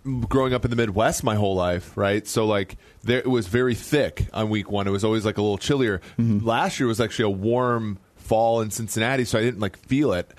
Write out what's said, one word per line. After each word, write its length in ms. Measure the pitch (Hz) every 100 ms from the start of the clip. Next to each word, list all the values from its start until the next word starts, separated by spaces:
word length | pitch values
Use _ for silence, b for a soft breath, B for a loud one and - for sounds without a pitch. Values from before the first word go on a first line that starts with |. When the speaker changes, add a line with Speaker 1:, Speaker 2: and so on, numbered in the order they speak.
| 135 127 113
Speaker 1:
growing 240 | 135 131
up 120 | 123
in 60 | 120
the 60 | 117
Midwest 460 | 113 98 123 170
my 140 | 120 104
whole 180 | 101
life, 420 | 95 90 90 - -
right? 300 | 101 104 -
So, 180 | 120
like, 320 | 110 101 98 - b b
there, 160 | 110 123
it 100 | 127
was 160 | 123 92
very 280 | 120 127
thick 520 | 113 - 147 104 - -
on 160 | - 110
week 220 | 107 -
one. 180 | 101 98
It 20 |
was 140 | 98
always, 200 | 110 110
like, 140 | 107 104
a 40 |
little 160 | 104 98
chillier. 420 | - 143 117 95 B -
Speaker 2:
Mm-hmm. 280 | 117 104 113
Speaker 1:
Last 340 | 117 170 -
year 60 | 127
was 140 | 110
actually 260 | 110 - 107
a 100 | 98
warm 640 | 107 123 123 117 110 95 - -
fall 440 | - 110 117 117
in 100 | 107
Cincinnati, 540 | 107 113 113 113 135
so 140 | 120 117
I 40 |
didn't, 180 | 117 101
like, 160 | 101 -
feel 340 | - 135 139
it. 180 | 90 -